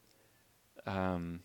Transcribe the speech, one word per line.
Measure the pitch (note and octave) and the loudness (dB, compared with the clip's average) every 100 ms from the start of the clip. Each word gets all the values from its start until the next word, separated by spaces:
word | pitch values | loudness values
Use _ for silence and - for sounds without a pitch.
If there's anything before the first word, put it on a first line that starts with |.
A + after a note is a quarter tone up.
| - - - - - _ _ - - | -20 -20 -20 -20 -20 _ _ -10 -2
um, | G2 F#2 F2+ E2+ E2+ | 2 2 2 -2 -6